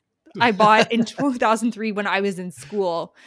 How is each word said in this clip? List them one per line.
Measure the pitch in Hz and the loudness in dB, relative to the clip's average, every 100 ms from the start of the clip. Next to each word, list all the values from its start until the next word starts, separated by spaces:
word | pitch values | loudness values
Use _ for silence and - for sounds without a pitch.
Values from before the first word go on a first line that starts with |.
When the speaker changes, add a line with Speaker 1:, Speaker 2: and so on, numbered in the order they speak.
| _ _ _ 190 | _ _ _ 0
Speaker 1:
I | 233 | 0
bought | 196 214 220 - | 4 6 6 4
in | 233 220 | 0 -2
Speaker 2:
<laughs> | |
Speaker 1:
two | - 277 | -2 -4
thousand | 247 226 220 226 | 0 0 2 -2
three | 208 220 | -4 -6
when | 202 202 | -4 -2
I | 190 | -2
was | 202 180 | -2 -4
in | 180 | -10
school. | - - 208 180 165 165 _ | -12 -8 -4 -2 -2 -8 _